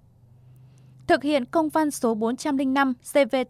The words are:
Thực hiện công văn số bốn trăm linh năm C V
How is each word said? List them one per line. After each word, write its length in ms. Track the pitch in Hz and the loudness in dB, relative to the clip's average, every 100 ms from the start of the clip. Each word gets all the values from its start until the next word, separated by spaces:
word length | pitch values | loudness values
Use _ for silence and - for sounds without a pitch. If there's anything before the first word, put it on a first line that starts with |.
| _ _ _ - - - - - - - - | _ _ _ -20 -20 -20 -20 -20 -20 -8 0
Thực 160 | 320 | 0
hiện 220 | 285 294 | 2 -2
công 240 | 247 339 311 | 0 -2 0
văn 220 | 320 302 | 0 0
số 240 | - 233 | 0 -2
bốn 220 | 220 226 254 | -2 -2 -2
trăm 200 | 302 277 | -2 -2
linh 180 | 269 | 0
năm 200 | 269 269 | 2 0
C 200 | 247 - | -2 -2
V 220 | 294 247 262 | 0 2 0